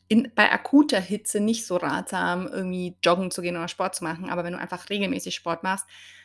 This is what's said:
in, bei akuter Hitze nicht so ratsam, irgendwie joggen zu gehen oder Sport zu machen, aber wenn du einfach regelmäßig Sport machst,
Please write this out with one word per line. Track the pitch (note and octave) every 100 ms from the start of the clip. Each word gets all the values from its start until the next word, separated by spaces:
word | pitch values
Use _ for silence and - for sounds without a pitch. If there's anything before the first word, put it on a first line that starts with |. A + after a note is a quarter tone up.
| -
in, | A3 -
bei | - G#3
akuter | - - C#4+ D4+ G3+
Hitze | F3+ G3+ - G#3
nicht | G#3+ A3+
so | - F3+
ratsam, | D#3+ D#3+ F#3+ F#3 F3 F3+ F#3
irgendwie | - F#3 F#3 F3+ -
joggen | E3+ F3 F#3
zu | -
gehen | F3 F3
oder | E3+
Sport | - F#3
zu | -
machen, | E3 E3 F#3
aber | F3
wenn | F3
du | F3
einfach | - F3+ -
regelmäßig | G3+ F#3+ F#3 F3+ -
Sport | - E3
machst, | F#3 F#3+ - - - -